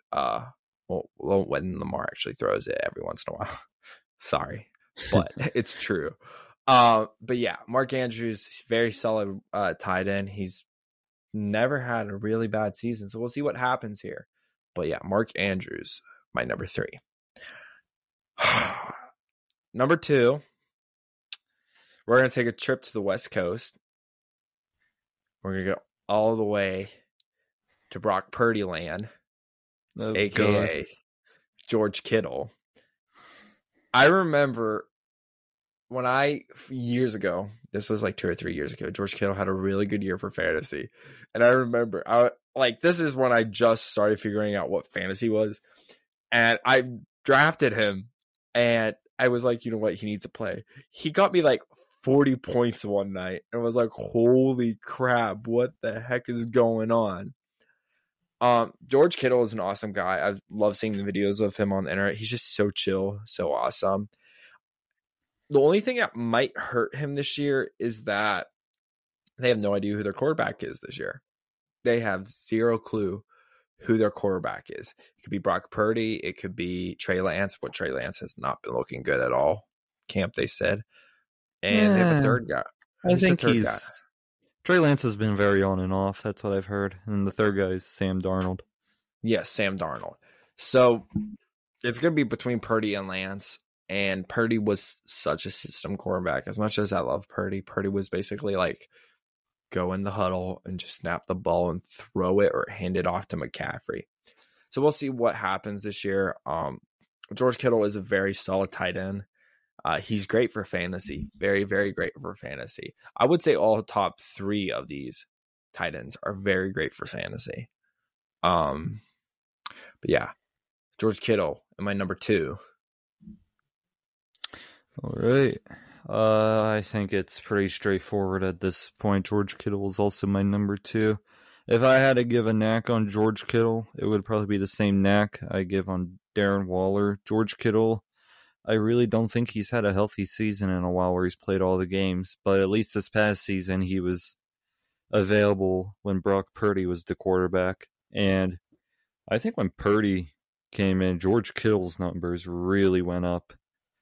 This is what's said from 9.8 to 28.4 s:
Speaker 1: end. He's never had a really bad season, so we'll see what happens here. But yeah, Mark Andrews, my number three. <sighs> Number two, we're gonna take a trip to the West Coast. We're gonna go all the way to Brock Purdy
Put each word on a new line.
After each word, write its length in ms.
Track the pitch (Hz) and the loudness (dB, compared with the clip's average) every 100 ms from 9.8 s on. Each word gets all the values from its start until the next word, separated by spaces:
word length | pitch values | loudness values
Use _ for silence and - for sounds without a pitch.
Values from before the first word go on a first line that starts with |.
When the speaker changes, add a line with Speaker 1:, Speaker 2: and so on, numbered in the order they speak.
| 98 92 98 | -2 -2 0
Speaker 1:
end. 220 | 98 98 | -4 -6
He's 340 | 101 92 - - _ _ _ _ _ _ | -8 -10 -10 -20 _ _ _ _ _ _
never 480 | 107 104 107 123 143 | -6 -2 0 0 0
had 280 | 123 117 104 | -2 -4 -4
a 80 | 101 | -6
really 320 | 107 113 113 | -2 0 0
bad 280 | 107 107 - | -2 -2 -4
season, 320 | 117 110 98 | -6 -6 -10
so 120 | 113 | -8
we'll 100 | 120 | -6
see 140 | 143 | -4
what 120 | 147 90 | -4 -2
happens 460 | 127 127 110 104 | -2 -2 -6 -12
here. 240 | 95 - - _ _ _ _ | -12 -14 -16 _ _ _ _
But 140 | - 80 | -6 -4
yeah, 100 | - | -4
Mark 260 | 92 101 113 - | -2 -2 0 -2
Andrews, 640 | 98 92 - - - - - _ _ | -2 -2 -6 -12 -12 -16 -20 _ _
my 100 | 62 | -6
number 220 | 62 53 92 | -4 -6 -6
three. 340 | - - - _ _ _ - - - - - _ _ _ _ _ - | -6 -6 -10 _ _ _ -20 -20 -20 -20 -20 _ _ _ _ _ -2
<sighs> 60 | - - - - - - - _ _ _ _ _ _ | 0 2 0 -6 -10 -14 -20 _ _ _ _ _ _
Number 240 | 113 135 165 | 0 2 2
two, 440 | - 143 120 143 - _ _ _ _ _ _ _ _ - _ _ _ _ _ _ - | 2 4 6 4 -6 _ _ _ _ _ _ _ _ -16 _ _ _ _ _ _ 2
we're 100 | 123 | 4
gonna 120 | 131 | 4
take 180 | 127 120 | 2 -2
a 40 | |
trip 300 | - - 131 | -2 -2 -2
to 100 | - | -4
the 80 | 110 | -4
West 280 | 98 95 - | -2 -2 -4
Coast. 460 | 104 87 90 - - _ _ _ _ _ _ _ _ _ _ _ _ _ _ _ _ | -4 -2 -4 -10 -16 _ _ _ _ _ _ _ _ _ _ _ _ _ _ _ _
We're 100 | 95 | -8
gonna 220 | 95 92 - | -4 -2 -4
go 60 | - _ - | -8 _ 0
all 280 | 104 110 113 | 2 4 2
the 80 | |
way 460 | 104 104 98 92 101 - _ _ _ _ _ _ _ _ _ | 0 0 0 -2 -8 -16 _ _ _ _ _ _ _ _ _
to 80 | 98 | -4
Brock 320 | 107 95 - | 0 0 -4
Purdy 320 | - | 0